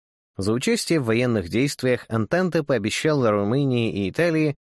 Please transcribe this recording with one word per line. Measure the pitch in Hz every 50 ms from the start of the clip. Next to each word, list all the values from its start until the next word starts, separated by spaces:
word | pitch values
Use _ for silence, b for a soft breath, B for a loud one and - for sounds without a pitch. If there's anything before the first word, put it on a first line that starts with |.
| _ _ _ _ _ _ -
За | - 92 104
участие | 113 123 - 226 240 226 - - 170 160
в | 127
военных | 113 113 117 127 123 117 107 92 85
действиях | 90 113 135 143 - - - 127 123 113 - -
Антанте | 117 110 107 - - 175 185 180 156 165 151
пообещала | - 139 113 98 107 - - - 156 151 143 123 110
Румынии | 104 104 101 101 123 143 143 135 123 120 117 110
и | - 98 101 92
Италии | - - 165 175 160 156 156 151 143 _ _